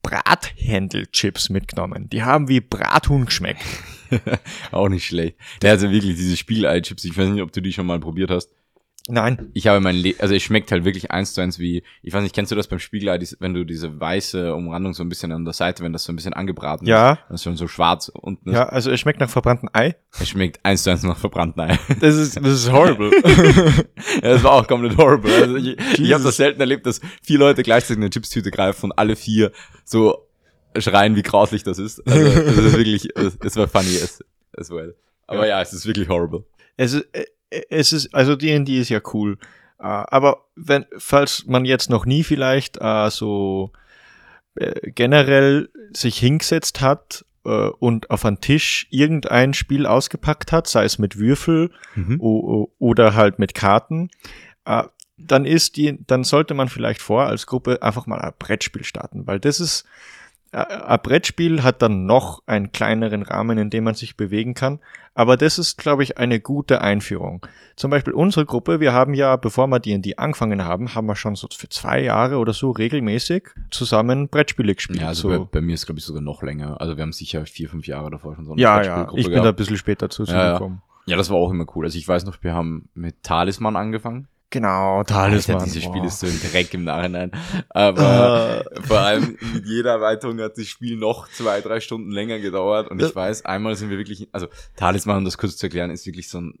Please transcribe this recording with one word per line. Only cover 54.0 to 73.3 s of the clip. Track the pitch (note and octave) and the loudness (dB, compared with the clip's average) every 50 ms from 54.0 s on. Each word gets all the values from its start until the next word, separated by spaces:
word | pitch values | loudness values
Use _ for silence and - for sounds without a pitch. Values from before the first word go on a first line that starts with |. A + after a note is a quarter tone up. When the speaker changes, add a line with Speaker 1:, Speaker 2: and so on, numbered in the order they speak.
| F3 F3 _ _ - - - - - - _ _ _ | -4 -6 _ _ -20 -20 -20 -20 -20 -20 _ _ _
Speaker 1:
äh, | - A2 A2+ - - _ _ - _ _ _ | -2 -2 -2 -2 -4 _ _ -20 _ _ _
dann | D#3+ D#3+ C3+ C3+ C#3 | -2 2 2 2 4
ist | C3+ D#3+ E3 - - - | 4 2 2 2 0 0
die, | D3 D3+ D3 C#3 - - | 0 -2 -2 -2 -6 -2
dann | - C3 B2+ B2+ | 0 0 0 2
sollte | - - C#3+ D#3 - D#3 | 2 2 2 2 0 -2
man | C#3 C3 B2 | -2 -2 -4
vielleicht | - A#2+ A#2 A2+ A2+ - | -4 -4 -4 -4 -4 -6
vor | - - G#2+ A#2+ C#3 | -4 -2 0 0 2
als | B2+ G#2+ G#2+ - | 0 -2 -6 -6
Gruppe | - B2+ B2+ - B2 B2+ - | -6 -6 -4 -2 -2 -2 0
einfach | - A2 G#2 A#2+ - | 0 -2 -4 -4 -8
mal | - G#2+ - | -8 -8 -8
ein | - - - _ | -8 -10 -10 _
Brettspiel | - - G#2+ G#2+ - - - - - | -6 -6 -4 -4 -4 -10 -10 -12 -12
starten, | - - - - - - G2+ G2 | -12 -12 -12 -14 -12 -12 -12 -6
weil | - G2 G2 | -6 -6 -2
das | - C#3+ C#3+ - | 0 -2 -2 0
ist, | F3 D#3 - - - _ - - - - - - - _ _ _ _ _ | -4 -4 -6 -6 -8 _ -20 -20 -20 -20 -20 -20 -20 _ _ _ _ _
äh, | - - | -6 -6
ein | - - G3 - - - A#2 - | -6 -6 -8 -12 -2 0 0 0
Brettspiel | - - C3 E3 - - - - E3+ E3+ D#3+ D3+ | 2 0 0 0 0 -2 -4 -2 0 0 2 2
hat | B2 C3 B2 _ | 2 2 2 _
dann | A#2+ A2+ G#2 F#2+ F#2 | 0 2 2 0 2
noch | F#2+ A#2 C3 C3 - - - _ | 2 2 2 2 0 -14 -14 _
einen | - A#2 G#2 G2+ G2+ | -4 -4 -4 -4 -6
kleineren | - - A2 G#2+ A2 A2+ A2+ A2 G#2+ G2+ | -6 -4 -2 -2 0 -2 -2 -2 -4 -6
Rahmen, | G2+ - - F#2+ A2 A#2 A#2 A2 | -6 -6 -4 -4 -2 -2 0 -2
in | G#2 G#2 | -2 -2
dem | G#2+ A2+ A2+ | -2 -2 -2
man | A2+ A2+ | -2 -4
sich | - A#2 - - | -4 -10 -14 -8
bewegen | - G#2+ F#2+ G2+ G#2+ A2+ B2 A#2+ | -8 -6 -2 -2 -4 -4 -4 -4
kann, | - C3 C3+ C#3+ D3 _ - - - - _ _ | -4 -4 -4 -4 -6 _ -20 -20 -20 -20 _ _
aber | - A#2 A#2+ B2+ | 2 4 6 6
das | A#2+ D3 D#3 - - | 6 4 0 0 0
ist, | E3+ - - - | -4 -6 -6 -4
glaub | - D#3 D3 C#3 | -2 0 0 0
ich, | C#3 C3 - - | 0 -2 -2 -4
eine | B2 B2 A#2+ A2 | -2 0 0 -2
gute | - - C#3 C#3+ - - C3 - | -2 -4 -6 -6 0 0 0 2
Einführung. | - G2+ G2+ G2+ - - G2+ F2 F2+ F2+ F2 F#2 - - _ _ - _ _ | 2 0 0 0 -2 -6 -8 -6 -6 -8 -10 -12 -16 -20 _ _ -20 _ _
Zum | - - C#3 | -8 -2 0
Beispiel | C#3+ C#3+ C3 C3+ - | 0 0 0 -2 0
unsere | - E3 G3 F#3+ D#3+ D3+ | 2 2 2 2 0 0
Gruppe, | - B2 A#2+ - - E3+ D#3 | 0 -2 -4 0 0 0 2
wir | D#3 C3+ A#2+ | 2 2 4
haben | B2 C3 C#3 C#3+ | 4 2 2 2
ja, | C3+ C#3 C3+ C3 | 2 2 2 2
bevor | B2+ - A2+ - - C3 | 2 0 -2 0 0 2
wir | C3+ C3 A#2+ | 2 2 0
D | - G#2+ G#2 | 0 -2 -4
and | G2 F#2 | -2 -4
D | G2+ - | -6 -6
angefangen | - B2 D#3 - - A#2+ A2 G2+ G2 F#2 | -4 -4 -4 -2 -2 -2 -2 -2 -2 -2
haben, | E2 F2 F#2+ B2 A#2 - | -4 -4 -4 -4 -6 -6
haben | A2+ A2 | -4 -4
wir | G#2+ G2+ | -4 -6
schon | - - A2+ G2+ | -4 -4 -6 -6
so | - - - - | -6 -10 -14 -16
für | - - - | -16 -16 -14
zwei | - - - - B2+ C3+ | -12 -8 -4 -2 -2 0
Jahre | C3+ B2 G#2+ G#2 A#2+ B2+ C#3 C3 | 0 0 2 2 2 0 0 0
oder | A2+ A2+ G#2+ | -2 -2 -2
so | - C#3 C3 | -2 -2 -4
regelmäßig | A#2+ G#2+ A2 A#2 D3+ D3 A#2+ G#2+ G#2 A#2+ - - | -2 -2 -2 -2 -2 -2 -2 -2 -2 -2 -2 -2